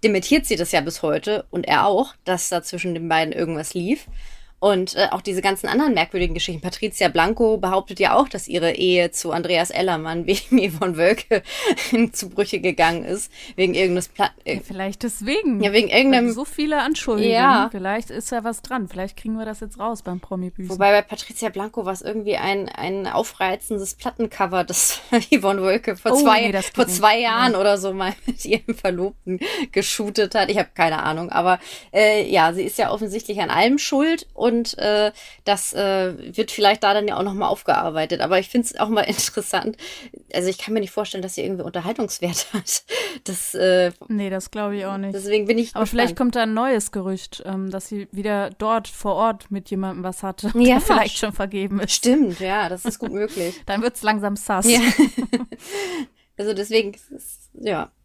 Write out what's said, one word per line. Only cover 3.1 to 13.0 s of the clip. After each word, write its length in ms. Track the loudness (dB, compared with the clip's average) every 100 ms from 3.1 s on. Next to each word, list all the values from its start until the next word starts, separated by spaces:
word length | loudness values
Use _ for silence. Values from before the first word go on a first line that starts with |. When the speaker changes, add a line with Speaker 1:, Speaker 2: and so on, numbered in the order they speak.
| 0 0
Speaker 1:
irgendwas 400 | -2 -4 -4 -6
lief. 320 | -6 -2 -2 -4 -12 -12 -16 -18 0
Und, 360 | 2 2 0 0
äh, 140 | 0
auch 100 | 0
diese 220 | -4 0
ganzen 240 | 0 0 0
anderen 260 | 2 2
merkwürdigen 400 | 2 0 0 -2
Geschichten. 280 | -2 -6 -6
Patricia 460 | -8 -6 -6 0 0
Blanco 480 | 4 2 4 2 2
behauptet 400 | 2 0 -2 0
ja 160 | 4 4
auch, 120 | 2
dass 200 | -2 -4
ihre 240 | 0 0
Ehe 400 | 2 2 4 2
zu 200 | -2 -4
Andreas 380 | -4 0 0 0
Ellermann 560 | 0 0 -2 -4 -6 -2
<laughs> 0 |
wegen 320 | -2 4 2
Yvonne 400 | 4 0 -2 2
Wölke 460 | 4 4 0 -2 -2 -4 0 0 0 2 2
zu 180 | 0 -8
Brüche 280 | -4 -2 0
gegangen 460 | -2 2 2 2